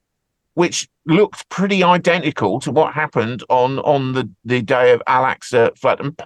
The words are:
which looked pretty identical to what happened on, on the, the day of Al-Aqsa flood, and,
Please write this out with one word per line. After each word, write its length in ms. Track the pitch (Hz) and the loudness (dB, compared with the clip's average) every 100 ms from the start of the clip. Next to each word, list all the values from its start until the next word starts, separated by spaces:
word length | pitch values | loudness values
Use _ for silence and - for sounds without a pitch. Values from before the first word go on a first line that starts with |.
| _ _ _ _ _ | _ _ _ _ _
which 340 | - 170 - - _ - | -2 -2 -2 -10 _ 0
looked 420 | 165 208 - - | 2 2 -2 -12
pretty 340 | - 196 196 | -4 -2 2
identical 760 | 180 180 - 170 147 - 104 117 | 2 2 2 0 -2 -2 -2 -2
to 100 | 151 | -2
what 220 | 131 160 | 0 0
happened 500 | 147 151 - 113 127 - | -2 -4 -2 -4 -6 -2
on, 300 | 127 127 135 | 0 2 0
on 340 | - 143 131 | 0 0 0
the, 160 | 131 110 - | -4 -6 -8
the 160 | 113 123 | -4 -2
day 320 | 104 127 123 | 0 2 4
of 100 | 120 - | 2 2
Al-Aqsa 680 | 131 131 - - 123 117 - | 0 0 -4 -2 2 2 0
flood, 220 | 127 - | -2 -2
and, 200 | 139 - | -4 -10